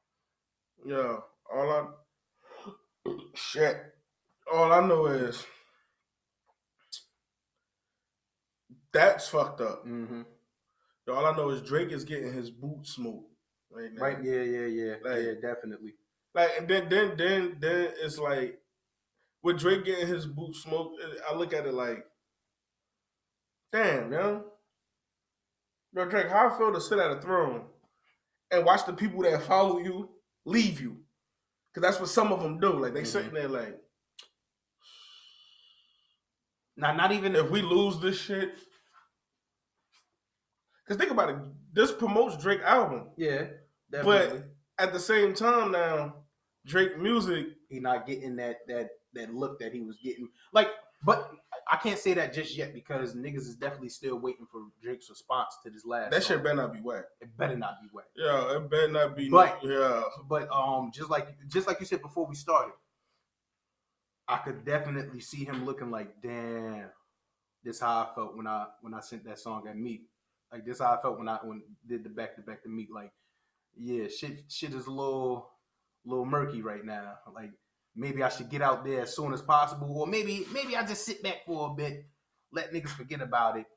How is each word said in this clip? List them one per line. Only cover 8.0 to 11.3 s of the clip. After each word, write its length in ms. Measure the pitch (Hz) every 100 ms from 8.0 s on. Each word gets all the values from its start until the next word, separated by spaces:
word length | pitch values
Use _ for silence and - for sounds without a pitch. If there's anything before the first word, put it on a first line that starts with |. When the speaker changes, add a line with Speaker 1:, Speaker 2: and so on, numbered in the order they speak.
| _ _ _ _ _ _ _ 127 _
Speaker 1:
that's 360 | 151 190 196 -
fucked 340 | 156 - -
up. 240 | 110 - 120
Speaker 2:
Mm-hmm. 340 | 120 113 117 117 _ _ _ _ _ _ _ -
Speaker 1:
All 160 | 127
I 100 | 156